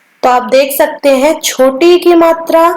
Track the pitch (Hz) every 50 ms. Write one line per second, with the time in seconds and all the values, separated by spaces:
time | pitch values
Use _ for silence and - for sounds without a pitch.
0 | _ _ _ _ - 254 247 247 247 220 269 262 285 269 - - 311 302 - -
1 | - 285 269 262 262 302 320 - - - - - 262 262 262 262 339 349 349 349
2 | 349 339 349 330 330 330 330 330 - - - 330 330 339 349